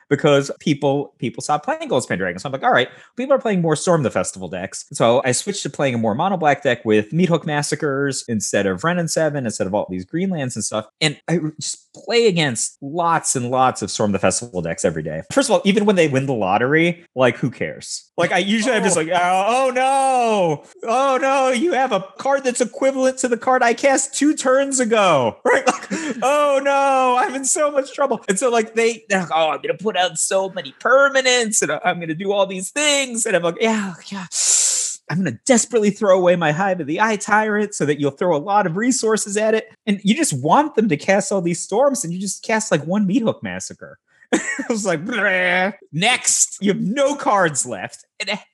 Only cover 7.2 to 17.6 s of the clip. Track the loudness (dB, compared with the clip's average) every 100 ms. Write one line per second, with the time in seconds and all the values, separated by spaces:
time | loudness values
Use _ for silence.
7.2 | 2 2 0 -4 -2 -2 -2 -2 -2 -4
8.2 | -4 -4 -2 0 0 0 -2 -2 -2 0
9.2 | -2 -2 -4 -4 -2 -2 -2 -6 -6 -4
10.2 | -4 -4 -6 -6 -6 -6 -8 -2 -2 -2
11.2 | -4 -2 -2 -8 -10 -12 _ -14 -2 2
12.2 | 4 2 0 -2 -6 -10 -8 -2 0 0
13.2 | 0 -4 -2 2 2 0 -4 -2 -2 0
14.2 | 0 0 -4 -6 -6 -2 -2 -2 -6 -8
15.2 | -2 0 2 2 2 2 2 2 2 0
16.2 | -2 -2 0 2 2 2 2 -2 -8 0
17.2 | 2 2 -4 -4